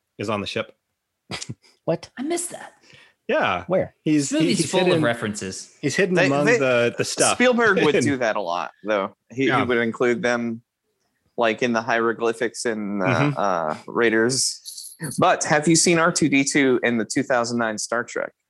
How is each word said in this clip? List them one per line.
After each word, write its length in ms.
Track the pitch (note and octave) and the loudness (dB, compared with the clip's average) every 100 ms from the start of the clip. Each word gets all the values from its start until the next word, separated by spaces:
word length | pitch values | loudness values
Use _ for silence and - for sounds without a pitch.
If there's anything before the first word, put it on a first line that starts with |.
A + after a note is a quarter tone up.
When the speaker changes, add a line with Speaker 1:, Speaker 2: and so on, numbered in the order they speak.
| _ - | _ -10
Speaker 1:
is 100 | G#2+ | -6
on 100 | G#2 | -4
the 60 | F#2+ | -4
ship. 300 | A2+ - _ _ _ _ _ - | -6 -8 _ _ _ _ _ -14
<laughs> 100 | - - - _ _ - | -12 -12 -16 _ _ -6
Speaker 2:
What? 220 | D#3+ - - | -6 -6 -10
Speaker 3:
I 60 | |
missed 280 | D4 E4+ - | -6 -6 -6
that. 220 | - - _ _ - - _ - | -12 -18 _ _ -20 -20 _ -4
Speaker 1:
Yeah. 380 | C#4+ B2 F2+ B2 | 0 0 -2 -2
Speaker 2:
Where? 280 | F3+ - _ | -2 -2 _
Speaker 1:
He's, 240 | D#3+ D3+ C3+ | 0 0 2
Speaker 3:
This 100 | D4+ | 0
movie's 160 | D#4+ F#3+ | 0 0
Speaker 1:
he, 40 | |
he's 80 | D#3 | 0
Speaker 3:
full 100 | F3+ | 0
Speaker 1:
hidden, 140 | F3+ E3 | 2 2
Speaker 3:
of 40 | |
references. 720 | A#2+ A#2 A2 G2+ F#2+ - - - | 0 -2 -4 -6 -8 -12 -16 -6
Speaker 1:
he's 160 | C#3+ - | -4 0
hidden 180 | F#3+ | 0
Speaker 4:
They, 120 | F3 F3 | 2 2
Speaker 1:
among 180 | C#3 D3 | 2 2
Speaker 4:
they, 120 | A#3+ | 2
Speaker 1:
the, 360 | C3 A#2+ A#2+ - | 4 2 2 0
the 80 | |
stuff. 300 | B2+ - B2+ G2+ | -4 2 2 4
Speaker 4:
Spielberg 460 | B3 A#3+ A3+ F#3+ | 2 4 2 4
would 180 | A3 F3+ | 2 2
Speaker 1:
<laughs> 0 | |
Speaker 4:
do 140 | C3 C3 | 2 0
that 180 | A#2 G#2 | 0 -2
a 40 | |
lot, 300 | F2 F2 D2+ _ | -2 -4 -6 _
though. 320 | G2+ G#2 G2+ - _ | -2 0 0 -8 _
He, 160 | A#2+ C3+ | -2 0
Speaker 1:
Yeah. 120 | B2 | 2
Speaker 4:
he 60 | A2+ | 2
would 120 | A#2 | 0
include 440 | A#2 - B2 A#2 | 0 0 0 2
them, 400 | A#2+ A#2+ A#2 A#2 _ _ _ _ _ _ _ - | 0 -2 -4 -8 _ _ _ _ _ _ _ -2
like, 260 | A2+ A2 | 0 2
in 100 | B2 | 0
the 100 | A2+ | 0
hieroglyphics 840 | A#2 A#2 A2+ A2+ A#2 A2+ A2+ - | 0 0 0 0 -2 0 -4 -2
in, 380 | A#2+ G#2+ G2+ G2+ | -4 -4 -4 -2
uh, 40 | F#2 | 0
Speaker 1:
Mm-hmm. 320 | E2+ D3 C3+ | 2 0 0
Speaker 4:
uh, 380 | G2+ F2 D#2 - - | 0 0 -2 -6 -6
Raiders. 1080 | G2+ A#2 A2+ A#2+ C3 - - - - - - D3+ - | 0 2 2 2 0 -4 -6 -16 -18 -20 -14 -10 0
But 240 | F3 D#3 | 2 2
have 220 | - D3+ D#3 | 2 2 4
you 60 | E3 | 4
seen 220 | F#3 E3+ | 4 4
R 140 | E3+ | 2
two 160 | E3+ D3 | 2 2
D 160 | C#3 | 2
two 340 | C3+ D3+ C3+ B2 | 2 2 2 2
in 140 | A#2+ A#2 | 0 -2
the 60 | |
two 180 | A2 C#3+ | -2 -4
thousand 360 | B2+ B2 A#2+ A#2+ | 0 0 0 -2
nine 180 | A2+ G#2+ | -2 -4
Star 260 | - A#2 | -4 -4
Trek? 280 | A#2 - - _ | -4 -6 -8 _